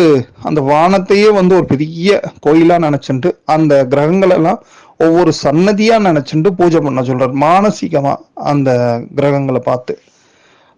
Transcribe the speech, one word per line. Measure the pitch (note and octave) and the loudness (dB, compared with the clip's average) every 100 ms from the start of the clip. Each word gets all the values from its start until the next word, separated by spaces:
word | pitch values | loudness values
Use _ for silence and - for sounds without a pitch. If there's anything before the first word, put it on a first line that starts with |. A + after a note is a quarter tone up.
| E3+ C#3 A2+ - | 4 2 -2 -12
அந்த | - D3+ | -6 -4
வானத்தையே | C3+ D3 F3 G3 F#3+ G3+ G#3+ | 0 0 2 0 0 2 2
வந்து | G#3 F#3 F#3 | 2 2 2
ஒரு | |
பெரிய | C3+ C#3 D#3 E3 F#3 G3 F3+ - D3 | 0 -4 -4 -4 -2 -2 -2 -6 0
கோயிலா | D#3+ E3 F3 | 2 4 2
நினைச்சுட்டு | D#3+ C#3+ - C3 E3 - | 0 -4 -4 -4 -4 -6
அந்த | - D#3 D#3 C#3 B2+ | -4 0 2 2 2
கிரகங்கள் | C#3 D3+ F#3 F#3+ | 0 0 0 2
எல்லாம் | F3+ D#3+ A3 _ - _ - | 2 0 -4 _ -20 _ -2
ஒவ்வொரு | E3 E3 E3+ | 2 2 2
சன்னதியா | D3 D3 D3+ F#3+ G#3 A3 A3+ | 0 -2 0 0 0 2 2
நினைச்சுட்டு | G3 D3+ C3+ D#3 F3+ | 2 -2 -2 -2 -2
பூஜை | F3 F3 D#3+ | 0 0 2
பண்ண | D3 B2+ | -2 -4
சொல்றாரு | B2+ B2+ B2+ | -2 -2 -2
மானசீகமா | C3+ D3 F3+ G#3 - F3+ D#3 C#3 - - | 0 0 2 0 -2 -4 -4 -4 -6 -10
அந்த | - C#3 D3 C3 B2 A#2+ A#2 A2 C3+ | -10 -4 -2 0 0 -2 -4 -6 -4
கிரகங்களை | C#3+ C#3 C3+ B2+ | -2 -2 -2 -4
பார்த்து. | B2+ B2+ - - _ _ _ _ _ _ _ | -4 -6 -6 -12 _ _ _ _ _ _ _